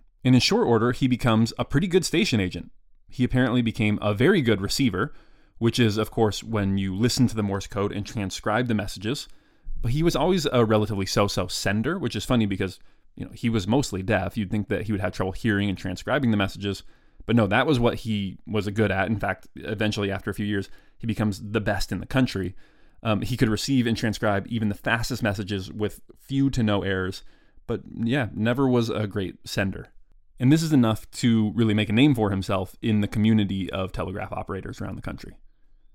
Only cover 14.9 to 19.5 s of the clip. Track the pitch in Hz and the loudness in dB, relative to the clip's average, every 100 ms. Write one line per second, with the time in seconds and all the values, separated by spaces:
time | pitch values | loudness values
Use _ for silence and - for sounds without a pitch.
14.9 | 101 98 - 95 92 117 101 101 92 92 | -2 -4 -4 -4 -2 0 0 0 -2 -6
15.9 | 92 - 139 127 104 95 - 101 95 - | -8 -2 0 2 2 0 -2 -6 -6 -12
16.9 | - _ - - 117 101 107 131 131 120 | -20 _ -16 0 2 4 2 2 2 2
17.9 | - 113 107 98 - - 107 98 101 104 | 0 -4 -4 -4 -8 -6 -4 -2 0 2
18.9 | 95 95 107 98 95 - | 2 0 -2 -2 -6 -10